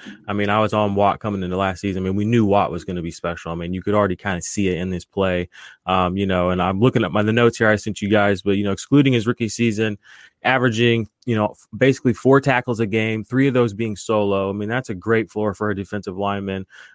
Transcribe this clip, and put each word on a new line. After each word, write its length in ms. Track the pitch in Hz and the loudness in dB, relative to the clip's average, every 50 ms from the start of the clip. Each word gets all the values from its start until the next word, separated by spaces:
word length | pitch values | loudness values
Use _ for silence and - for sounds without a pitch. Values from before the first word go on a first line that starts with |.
| - - 101 - - - | -18 -20 -20 -18 -10 -6
I 60 | 101 | -4
mean, 160 | 101 101 101 | -2 0 0
I 100 | 104 107 | 2 2
was 140 | 107 104 110 | 2 2 2
on 220 | 107 107 104 98 | 0 0 0 2
Watt 240 | 98 101 101 95 - | 2 2 2 2 0
coming 240 | - 110 101 98 92 | -4 -6 -4 -4 -4
into 120 | 90 92 | -4 -2
last 260 | 92 98 95 95 90 | 0 0 -2 -2 -4
season. 200 | - 101 95 95 | -4 -4 -4 -2
I 40 | 92 | -2
mean, 100 | 92 95 | -2 -2
we 100 | 101 104 | -2 0
knew 220 | 107 117 120 110 101 | 2 2 2 4 4
Watt 240 | 98 101 95 64 | 4 4 2 2
was 120 | 73 90 - | -2 -8 -8
gonna 200 | - 92 87 82 | -8 -8 -6 -6
be 80 | 85 | -8
special. 400 | 80 - - 85 85 82 - 85 | -10 -6 -6 -6 -6 -6 -8 -8
I 40 | 85 | -8
mean, 200 | 85 85 85 92 | -6 -6 -6 -6
you 80 | 92 90 | -6 -4
could 100 | - 104 | 0 2
already 220 | 104 101 98 92 | 2 2 2 0
kinda 260 | - - 101 95 87 | -4 -4 -6 -6 -4
see 280 | 85 - - - 101 95 | -6 -6 -4 -2 0 0
it 100 | 87 82 | 0 -2
in 100 | 90 92 | -2 -4
this 160 | 92 87 - | -6 -6 -8
play. 440 | _ _ 98 95 95 90 90 90 87 _ - - - - _ _ | _ _ -2 0 0 0 -2 -4 -6 _ -20 -20 -20 -20 _ _
Um, 320 | 90 92 92 92 90 90 95 | -2 0 2 2 0 0 -2
you 80 | 101 | -2
know, 240 | 95 92 90 90 90 | 0 0 2 2 2
and 140 | 90 92 90 | 0 0 0
I'm 160 | 90 98 95 | -2 0 2
looking 240 | 110 131 131 123 110 | 2 2 4 2 -2
at 80 | 90 | 0
my, 100 | 76 104 | 0 0
the 100 | 104 107 | 0 2
notes 280 | 110 117 120 117 - - | 2 4 4 2 2 4
here 80 | 113 110 | 2 2
I 80 | 107 | 2
sent 260 | 101 - 113 98 - | 2 0 -6 -8 -6
you 80 | - 101 | -2 2
guys, 320 | 107 107 101 101 101 92 | 2 4 4 2 0 0
but, 160 | - 101 98 98 | 0 -2 0 0
you 60 | 104 | 0
know, 80 | 101 | -2
excluding 420 | 98 95 - - 139 143 143 139 127 | -4 -4 -2 2 2 4 4 4 2
his 140 | 117 104 113 | 0 0 -2
rookie 220 | 123 - 120 107 | -4 -2 -4 -6
season, 500 | - - 120 117 107 101 110 110 104 - _ - - - - - _ _ | -2 0 0 0 0 0 -2 -2 -2 -6 _ -20 -20 -20 -20 -20 _ _
averaging, 680 | _ - 127 131 123 127 110 110 120 120 117 117 110 - _ _ _ - | _ 0 2 2 2 2 2 2 2 4 4 2 0 -4 _ _ _ -2
you 80 | 117 | 0
know, 140 | 110 107 104 | 0 0 0
f-, 180 | - - - _ - 104 | -2 -6 -20 _ -2 2
basically 360 | 127 135 135 - - 127 110 | 2 2 2 2 2 0 0
four 280 | - - 127 135 135 | 2 4 4 4 6
tackles 380 | 135 143 131 123 127 - 120 104 | 6 4 0 0 0 -2 -2 -2
a 80 | 117 101 | -2 0
game, 360 | 98 110 110 110 110 110 104 | 0 0 0 0 -2 -4 -6
three 240 | - 123 127 135 139 | -2 0 2 2 2
of 60 | 123 | 4
those 220 | 127 120 117 101 | 2 2 0 0
being 200 | 98 117 110 104 | -4 -4 -4 -4
solo. 540 | - - - 113 107 104 101 101 98 98 98 | -8 -4 -2 0 0 2 2 0 0 0 -2
I 40 | 98 | -4
mean, 140 | 104 107 104 | -4 -4 -4
that's 220 | 113 127 127 - | -4 -4 -4 -6
a 60 | 110 | -10
great 340 | 90 87 107 113 113 107 - | -8 -2 0 2 2 2 -2
floor 240 | - 107 107 107 95 | -4 -2 -2 -2 -2
for 160 | - 104 107 | -2 -4 -4
a 60 | 101 | -2
defensive 420 | 95 101 - - 104 90 - 90 95 | -4 -6 -6 -8 -8 -8 -8 -6 -4
lineman. 480 | 98 101 101 101 101 98 95 95 95 - - - - - - | -4 -2 -2 -4 -4 -4 -6 -6 -8 -12 -16 -20 -20 -20 -20